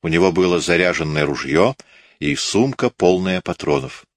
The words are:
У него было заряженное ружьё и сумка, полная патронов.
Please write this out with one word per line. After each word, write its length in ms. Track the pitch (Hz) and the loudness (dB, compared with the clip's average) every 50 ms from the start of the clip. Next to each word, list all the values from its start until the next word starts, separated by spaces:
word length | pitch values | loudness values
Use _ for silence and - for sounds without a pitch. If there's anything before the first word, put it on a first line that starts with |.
У 60 | - | -2
него 240 | 82 80 85 92 95 | 0 2 4 4 4
было 280 | 82 92 92 90 87 85 | 4 2 2 2 2 0
заряженное 640 | 78 87 87 85 90 90 85 78 82 78 76 76 73 | 0 0 2 2 2 0 0 -2 -4 -4 -2 -2 -2
ружьё 500 | 71 71 69 69 67 71 80 98 127 135 - - _ - - _ _ _ _ | -2 -2 -6 -6 -2 2 2 2 2 0 -6 -18 _ -20 -20 _ _ _ _
и 160 | 76 73 71 | -4 -4 -4
сумка, 540 | - - - - 101 123 139 135 - 131 120 | -4 -6 -2 0 0 0 0 -2 -2 -4 -4
полная 520 | _ _ 95 90 92 92 92 92 92 92 | _ _ 2 2 2 2 0 -2 -4 -4
патронов. 640 | - - 87 - - - - 69 - 135 - - _ _ _ | -4 -6 -8 -6 -2 -2 -2 -2 -2 -6 -14 -18 _ _ _